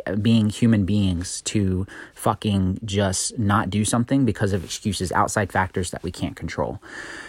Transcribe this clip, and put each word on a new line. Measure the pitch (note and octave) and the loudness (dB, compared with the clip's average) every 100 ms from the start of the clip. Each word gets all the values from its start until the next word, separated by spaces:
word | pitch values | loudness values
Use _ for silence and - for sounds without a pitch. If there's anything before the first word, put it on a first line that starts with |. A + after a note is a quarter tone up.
| - | -4
uh, | |
being | G2 G#2 A2+ G#2 | 0 4 4 4
human | G2+ A#2+ A2 | 2 4 4
beings | F2+ G#2 G2 E2+ F2 - | 4 2 2 0 -4 -8
to | - A2 G2 F#2 G2 - - | -4 0 2 0 -2 -8 -18
fucking | - A#2 G#2 A2 G2 F#2 G2 | -4 -2 0 0 2 2 0
just | A2 G2 G2 F#2 - - | -2 0 0 0 -4 -2
not | G2+ G2+ F#2+ | 2 2 2
do | G2+ | 0
something | G#2+ B2 A#2+ C#3 | 2 0 2 2
because | B2 G#2 G#2 | 2 2 0
of | G2 | -2
excuses, | D#2+ - A2 F#2 F2+ | -4 -6 -4 -2 -2
outside | - G#2 - G2+ | 0 0 0 0
factors | G2 F#2 - F2+ | 0 -2 -2 -4
that | - | -6
we | E2+ | -8
can't | - E2 - | -6 -6 -6
control. | D#2 - B1 - - - - - | -8 -4 -4 -6 -12 -16 -14 -14